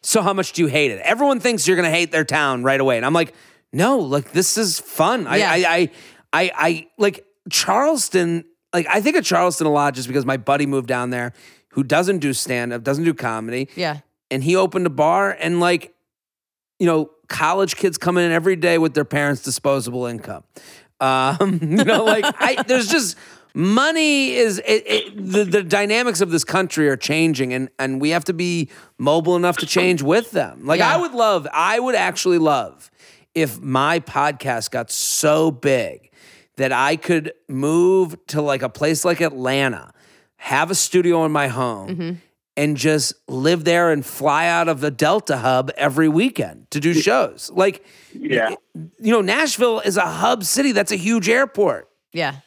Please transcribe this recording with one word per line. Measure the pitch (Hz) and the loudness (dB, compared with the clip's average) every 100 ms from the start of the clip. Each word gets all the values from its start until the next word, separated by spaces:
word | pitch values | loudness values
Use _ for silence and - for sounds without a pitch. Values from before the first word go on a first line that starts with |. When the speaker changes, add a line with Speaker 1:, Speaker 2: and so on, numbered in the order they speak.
Speaker 1:
"So | - 220 | 0 0
how | 196 | 2
much | 196 180 | -2 -4
do | - | 0
you | 160 | 0
hate | 147 143 | 2 0
it?" | 98 | 0
Everyone | 143 226 285 254 | -2 2 2 2
thinks | 254 220 170 | 0 0 0
you're | 180 | 2
gonna | 170 | 2
hate | 165 165 | 0 0
their | 160 | -2
town | 151 156 143 123 | 0 0 0 0
right | 131 135 | 0 2
away. | 135 117 | 2 2
And | |
I'm | 131 | 2
like, | 170 165 - - _ _ | 0 0 -6 -20 _ _
"No, | 131 214 269 | 0 2 2
like, | 143 143 139 | 0 -2 0
this | 165 185 220 | -2 0 0
is | 208 - | -2 -4
fun." | - - 165 247 139 | -8 0 0 0 0
I, | 147 | 0
Speaker 2:
Yeah. | 196 | 2
Speaker 1:
I, | 165 | 2
I, | 175 170 180 - - - _ | 2 2 0 -4 -20 -20 _
I, | 156 180 | 0 0
I, | 156 160 165 - - | 0 0 -2 -8 -2
like, | 202 - _ _ - | -2 -2 _ _ -6
Charleston, | - - 208 285 311 - 185 170 170 - _ _ | -4 0 2 2 0 0 0 0 -2 -6 _ _
like, | 180 160 | -4 0
I | 190 | 0
think | 220 320 | 2 0
of | |
Charleston | - 175 175 - 156 | 2 2 2 2 2
a | |
lot | 147 143 | 2 0
just | 127 123 | -2 -4
because | 135 127 | -2 -2
my | 135 | -2
buddy | 113 143 143 | 0 0 0
moved | 139 123 | -2 -2
down | 123 123 | -4 -2
there | 123 120 - - _ _ | -4 -6 -10 -20 _ _
who | - | -4
doesn't | 131 147 180 190 | 2 2 2 0
do | 143 | -2
stand-up, | 127 - 123 120 120 | -4 -4 -4 -4 -4
doesn't | 117 139 | -2 0
do | 170 | 0
comedy. | 147 120 110 110 123 139 - | 0 -4 -4 -6 -6 -8 -6
Speaker 2:
Yeah. | 170 147 _ _ _ | -6 -6 _ _ _
Speaker 1:
And | 135 | -4
he | 139 185 | 0 2
opened | 190 185 175 | 2 0 -2
a | |
bar | 135 151 185 196 180 | 2 2 4 0 -2
and, | 165 175 | -2 0
like, | 175 175 - _ _ _ _ _ _ _ _ _ | 2 0 -4 _ _ _ _ _ _ _ _ _
you | 170 | 2
know, | 160 151 _ _ | 2 -2 _ _
college | - 156 190 190 - | -2 0 2 0 0
kids | 190 160 | -2 0
come | 175 180 | 0 2
in | 170 | 2
every | 165 170 180 | 2 0 0
day | 170 170 | 2 2
with | 160 | 2
their | 151 | 0
parents' | 143 147 143 135 | -2 -2 -2 -2
disposable | 135 - 143 139 117 123 123 | -6 -4 -2 -2 -2 -6 -6
income. | 113 - 92 _ - - - _ _ | -8 -12 -16 _ -20 -20 -20 _ _
Um, | 135 131 131 165 196 180 | 0 2 2 0 0 0
<laughs> | |
you | 156 190 | 0 2
know, | 214 214 | 4 4
like, | 220 214 269 - | 4 2 0 0
I, | 233 269 | -2 0
there's | 240 254 214 | 0 0 2
just, | 311 202 - - - _ | 0 -2 -8 -20 -20 _
money | - 180 220 294 320 302 285 262 | -2 2 4 2 2 2 2 0
is, | 247 226 196 | 2 2 0
it, | 220 220 - | 0 -2 0
it, | 214 214 208 | -4 -4 -12
the, | 190 190 | -2 0
the | 196 202 | 2 0
dynamics | 175 202 202 220 247 175 | 2 0 2 0 0 0
of | 185 | 0
this | 165 | 0
country | - 185 185 - 147 | 0 -2 -2 0 0
are | 131 | 0
changing | - 160 165 135 127 | -2 2 2 2 -2
and, | 127 131 - | -4 -6 -6
and | 135 131 | -4 -2
we | 147 | 0
have | 170 | 0
to | 151 | -2
be | 170 175 170 147 - - - | -4 -2 -2 -4 -8 -20 -4
mobile | 131 160 165 175 | 2 2 2 2
enough | 175 175 | 0 -2
to | 165 | -2
change | 180 180 175 | 0 2 0
with | 139 202 233 | 2 0 0
them. | 165 104 64 127 | -4 -4 -8 -2
Like, | 170 | 0
Speaker 2:
Yeah. | 220 | 2
Speaker 1:
I | 320 | 2
would | 339 | 0
love, | 247 220 185 147 | 0 2 2 -2
I | 151 175 226 | 0 0 0
would | 254 | 0
actually | 220 185 185 185 175 | 0 0 -2 0 2
love | 156 139 95 67 - _ - _ _ | 4 2 -2 -14 -20 _ -20 _ _
if | 165 147 104 | -2 -2 -4
my | 139 131 143 170 | -4 0 2 0
podcast | - 143 147 139 135 117 - | -2 -2 -2 -2 -6 -6 -6
got | 123 117 | -8 -6
so | - - - 151 156 160 | -6 -4 0 2 4 2
big | 131 143 131 92 64 _ _ - - _ - | 0 0 0 -2 -10 _ _ -20 -20 _ -4
that | 135 | -2
I | 127 139 | 2 0
could | 160 165 170 156 - - | 0 0 -2 -2 -14 -10
move | 135 143 165 180 190 175 175 - | -4 0 4 4 4 0 -4 -6
to, | 151 | -4
like, | 147 135 | -2 -2
a | 135 | -4
place | - 147 160 | -2 -2 0
like | 180 165 | 0 0
Atlanta, | 156 135 127 139 135 92 - _ _ _ _ _ | -2 -2 -2 0 0 -2 -12 _ _ _ _ _
have | - 135 165 | -2 0 0
a | 190 | -2
studio | - 180 175 170 | 0 2 4 2
in | 160 | 2
my | 151 139 | 0 -2
home, | 123 123 107 95 | -2 -4 -6 -10
Speaker 2:
Mm-hmm. | 180 170 170 _ _ _ - | -8 -8 -10 _ _ _ -2
Speaker 1:
and | 147 143 | -2 0
just | 151 156 131 - - | 2 2 -2 -6 -10
live | 131 147 175 | -2 0 2
there | 160 170 170 | 2 2 4
and | 151 127 | 2 -2
fly | - 143 147 170 | -2 0 2 2
out | 170 165 | 2 0
of | 147 | 0
the | 147 | -2
Delta | 127 151 208 - 131 | 0 2 2 0 -2
hub | 120 127 135 - | 2 0 0 -2
every | 143 135 156 | 0 2 2
weekend | 160 247 - 98 73 _ | 2 0 -2 -8 -10 _
to | 151 | -2
do | 156 | 0
shows. | 160 185 247 - - - | 2 2 2 0 -6 -8
Like, | 180 196 - - - - | 0 0 0 -20 -20 -20
Speaker 3:
Yeah. | - 156 127 110 - _ 160 160 _ | -12 -4 -2 -2 -4 _ -16 -16 _
Speaker 1:
you | 220 | 0
know, | 226 | 2
Nashville | 190 240 311 220 240 220 | 2 0 -2 2 0 2
is | 202 196 | 0 -2
a | 175 | -2
hub | 160 220 247 | 0 0 0
city. | 180 - 277 | -2 0 2
That's | 202 202 | 0 -2
a | 202 | -2
huge | 190 233 185 | 0 0 2
airport. | 240 277 - 190 101 - _ _ | 0 0 0 0 0 -10 _ _
Speaker 2:
Yeah. | 165 147 139 | -6 -6 -6